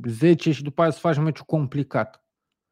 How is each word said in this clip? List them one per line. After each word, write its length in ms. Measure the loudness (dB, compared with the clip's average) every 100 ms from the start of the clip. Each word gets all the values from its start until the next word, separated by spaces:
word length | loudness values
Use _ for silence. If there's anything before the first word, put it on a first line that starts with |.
| -4
zece 440 | 2 4 4 2
și 120 | -2
după 180 | -4 0
aia 100 | 0
să 80 | 0
faci 180 | 0 0
meciul 280 | 0 -4 -4
complicat. 800 | -4 -2 -4 -4 -4 -6 -10 _ _ _ _ _